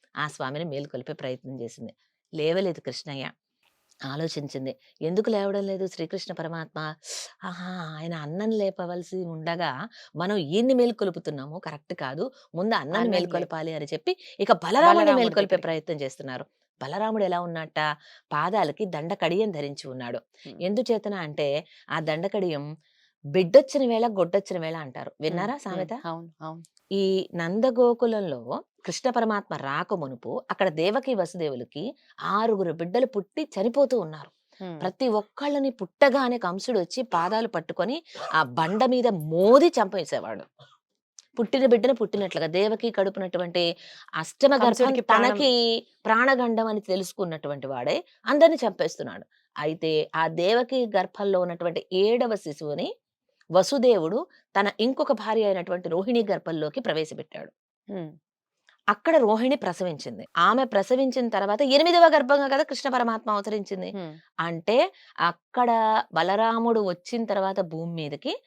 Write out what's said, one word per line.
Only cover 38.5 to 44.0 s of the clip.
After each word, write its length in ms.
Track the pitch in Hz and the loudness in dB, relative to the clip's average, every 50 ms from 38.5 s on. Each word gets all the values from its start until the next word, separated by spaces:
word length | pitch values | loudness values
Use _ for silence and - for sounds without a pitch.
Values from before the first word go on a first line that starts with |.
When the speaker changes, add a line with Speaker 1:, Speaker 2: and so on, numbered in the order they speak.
| 123 | 0
Speaker 1:
బండ 280 | 165 160 165 196 220 254 | 0 0 0 2 2 4
మీద 220 | 240 254 254 233 240 202 170 151 | 4 4 4 2 2 0 0 -2
మోది 440 | 156 160 170 190 214 247 277 339 349 | -2 2 4 8 10 10 10 10 8
చంపేసేవాడు. 760 | - 254 214 190 208 190 156 - 151 120 85 104 110 92 - - _ _ 143 - _ _ _ _ _ _ _ _ _ - - _ _ | 6 4 0 0 0 -4 -4 -4 -4 -4 -4 -6 -8 -10 -12 -16 _ _ -20 -20 _ _ _ _ _ _ _ _ _ -20 -20 _ _
పుట్టిన 300 | - 226 196 - 269 262 | -4 -2 0 2 2 4
బిడ్డను 300 | 254 233 226 220 247 269 | 6 6 6 4 4 2
పుట్టినట్లుగా 520 | 233 220 - - 208 196 185 - 160 160 156 | 2 0 -2 -2 -2 -4 -2 -2 -2 -2 0
దేవకి 420 | 160 185 202 214 226 214 - 233 | 0 2 2 2 0 0 -2 -2
కడుపునటువంటి 720 | - - 196 196 196 208 190 180 - 180 180 175 170 180 170 170 175 - - - - - | 0 0 0 0 -2 -4 -6 -4 -4 -4 -4 -2 0 0 0 0 0 -4 -10 -20 -20 -20